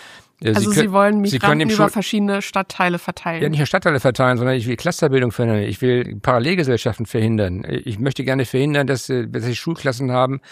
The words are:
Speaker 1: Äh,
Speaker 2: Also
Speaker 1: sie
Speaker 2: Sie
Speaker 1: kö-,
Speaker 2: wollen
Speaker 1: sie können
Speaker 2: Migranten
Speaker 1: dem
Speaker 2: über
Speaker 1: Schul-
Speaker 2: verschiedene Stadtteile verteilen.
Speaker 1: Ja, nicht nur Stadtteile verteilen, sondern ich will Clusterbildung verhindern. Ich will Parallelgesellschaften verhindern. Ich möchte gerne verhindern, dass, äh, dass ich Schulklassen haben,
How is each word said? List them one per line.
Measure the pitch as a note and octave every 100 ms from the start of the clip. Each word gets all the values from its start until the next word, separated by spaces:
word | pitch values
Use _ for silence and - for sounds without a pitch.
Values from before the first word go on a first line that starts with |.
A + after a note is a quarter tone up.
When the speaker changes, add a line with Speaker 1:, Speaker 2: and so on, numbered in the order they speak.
| - - _ -
Speaker 1:
Äh, | A2
Speaker 2:
Also | G#2+ G#3
Speaker 1:
sie | G3+
Speaker 2:
Sie | G#3
Speaker 1:
kö-, |
Speaker 2:
wollen | G3 G3+ G#3
Speaker 1:
sie | G3+ C3+
können | G3+
Speaker 2:
Migranten | D3+
Speaker 1:
dem | A3+
Speaker 2:
über | G#3+
Speaker 1:
Schul- | G3+
Speaker 2:
verschiedene | G#3 - G#3+ G3+ G3
Stadtteile | - F#3+ F#3 - F3+ F3
verteilen. | - - F3 E3
Speaker 1:
Ja, | D3+
nicht | D3+
nur | C#3+
Stadtteile | G3+ F3 C#3
verteilen, | C3+ A2 B2+ A#2+
sondern | B2 C3
ich | A2+
will | A#2+
Clusterbildung | E3+ - D3 C3+ B2
verhindern. | A2+ A#2 G#2+
Ich | G#2+ G#2
will | B2+ B2 A2 G2+
Parallelgesellschaften | - B2 C3+ F#3 C3 A#2 B2 A2 A2
verhindern. | A#2 A2 A2 F#2+ F2+ -
Ich | A#2 - G#2
möchte | C3 -
gerne | C3 C3+
verhindern, | A#2+ C3 C#3+ D3 C3+
dass, | C3 -
äh, | B2+ A2+
dass | A2+ A#2+
ich | A2+
Schulklassen | E3 E3 C#3 B2 C3
haben, | B2+ C3 C3+ -